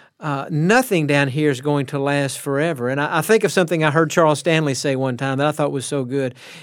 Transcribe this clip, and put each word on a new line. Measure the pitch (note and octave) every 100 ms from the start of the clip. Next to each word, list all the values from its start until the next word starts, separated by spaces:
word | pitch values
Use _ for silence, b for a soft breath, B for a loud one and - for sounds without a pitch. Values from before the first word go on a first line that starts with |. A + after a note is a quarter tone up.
| b -
uh, | D#3 C#3 -
nothing | D3+ E3+ A#3+ B3+ F3+ C#3+
down | C#3+ C#3
here | C#3 D3+
is | B2+
going | D3 C#3+ B2+
to | C#3+
last | C#3 C#3+ C#3 -
forever. | C#3+ C#3 E3+ C3+ B2
And | C#3
I, | D3 E3
I |
think | D3+ A3
of | G3
something | F#3 F3 E3+
I | D#3
heard | D#3+ D#3+
Charles | F3+ D#3 D3
Stanley | F3 D#3+ D3+
say | B2+ C#3+ C3
one | C3 A#2+
time | C3+ C3+
that | D3+
I |
thought | D3 C#3+
was | C#3 -
so | C#3+
good. | B2 C#3 B2+ B2 B B